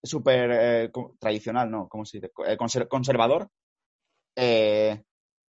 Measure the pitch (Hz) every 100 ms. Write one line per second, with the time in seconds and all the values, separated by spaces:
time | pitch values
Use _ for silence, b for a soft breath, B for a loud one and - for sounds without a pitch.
0 | - 151 135 127 123 120 120 117 117 127
1 | 117 _ 110 107 113 120 117 110 95 110
2 | 107 104 95 - 82 107 117 127 117 135
3 | 131 123 117 156 202 _ _ _ _ _
4 | _ _ _ - 123 113 107 107 107 107
5 | _ _ _ _